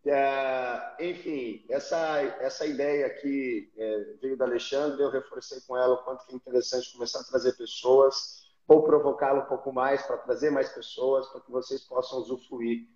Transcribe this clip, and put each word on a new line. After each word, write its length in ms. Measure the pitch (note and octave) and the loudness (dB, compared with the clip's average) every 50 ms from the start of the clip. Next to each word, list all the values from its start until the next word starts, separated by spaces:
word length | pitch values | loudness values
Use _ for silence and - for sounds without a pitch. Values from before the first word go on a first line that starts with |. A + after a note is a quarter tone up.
| _ | _
É, 1040 | C#3+ C#3+ C#3 C#3 C3+ C3+ C3+ C3+ C3 C3 C3 B2+ B2 A#2+ A#2 - - - - E3 F3+ | 2 2 2 2 2 0 0 -2 -2 -2 -2 -2 -4 -6 -6 -8 -12 -10 -8 -6 -6
enfim, 560 | F3 - - F3 D#3 C#3 B2 A2+ G#2 - _ - | -6 -6 -8 -6 -6 -6 -6 -8 -8 -12 _ -4
essa, 500 | B2+ C#3+ - - F3 E3 E3 D#3 D3+ C#3+ - - - - | -4 -4 -2 -2 -2 -2 0 0 0 0 0 -2 -4 -4
essa 240 | B2+ C3+ - - D#3 | -4 -4 -4 -4 -4
ideia 400 | D3+ C#3+ B2+ C#3+ D3 D3 D3 C#3 | -4 -2 0 0 0 2 0 0
aqui, 680 | A#2+ - - - C#3 C#3 C#3 C3 B2+ A#2+ G#2 G2 _ _ | -2 -4 -4 -4 -2 -2 -2 -2 -2 -4 -4 -6 _ _
é, 220 | A2 A2 A2 A2 G#2+ G2+ - - - | -6 -4 -2 -2 -4 -4 -8 -12 -8
veio 140 | C3 C3+ C3+ | -6 -6 -2
da 80 | B2 C3 | 0 0
Alexandre, 580 | A#2+ A#2+ A2+ - - C#3 C#3 D3 D3 C#3 C3+ | 0 0 -2 -2 -2 -2 0 0 0 0 0
eu 80 | C#3+ C3+ | 0 2
reforcei 500 | C3 C3 - - - - - - C3+ C3 _ | 0 -2 -4 -6 -14 -14 -12 -12 -14 -16 _
com 120 | - B2+ | -6 0
ela 160 | B2+ B2+ B2+ B2+ | 2 4 4 4
o 100 | B2+ - | 2 0
quanto 220 | - C3 B2+ - | -8 -10 -10 -12
que 80 | - C3 | -14 -16
é 20 | |
interessante 560 | B2 _ C3 B2 B2 A#2 - C3 B2+ A#2+ - | -14 _ 2 2 2 2 2 -4 -4 -4 -6
começar 300 | - B2 A#2+ A#2 - C3+ | -10 -8 -8 -6 -6 -10
a 20 | B2+ | -8
trazer 300 | - C3 B2+ A2+ B2+ - | 0 -2 2 2 2 0
pessoas, 880 | - A#2+ A2 - - - B2 C3 C3+ C3+ C3+ - - - - - - _ _ _ _ _ | 0 -12 -10 -10 -4 4 6 8 8 8 6 4 0 -10 -10 -16 -20 _ _ _ _ _
ou 160 | - D#3 D3+ D#3 | 8 8 8 10
provocá-la 600 | D3+ D3 D3 C#3+ C#3 C3+ - C#3+ C3+ C#3 C#3 C#3 | 6 4 6 4 2 0 0 2 2 2 2 0
um 20 | |
pouco 240 | - C3+ B2+ - C3+ | -2 -6 -4 -4 -4
mais, 300 | C3 B2+ C3 C3+ C#3 C3+ | -2 0 2 2 2 0
pra 160 | - - B2 | -2 -6 -6
trazer 320 | - - B2+ A#2+ G#2 C#3+ D3+ | -6 -2 -4 -2 0 2 2
mais 180 | C#3+ C3+ A#2 - | 2 2 0 -2
pessoas, 580 | - B2 - - - - B2+ C3 C3+ C3+ C3 - | -4 -14 -14 -14 -6 -2 0 2 2 2 0 -4
pra 100 | - B2 | -14 -18
que 100 | - - | -16 -6
vocês 320 | B2 B2+ B2 - C3+ C3 - | -6 -6 -4 -4 -8 -8 -8
possam 340 | _ B2+ B2+ B2+ - C3 B2+ | _ -4 -4 -2 -2 -6 -6
usufruir 680 | A2 A2+ C3 B2 - _ C3+ A#2+ A#2 A#2 A#2 A#2 - _ _ | -6 -6 -8 -10 -8 _ -8 -4 -2 -2 -2 -2 -4 _ _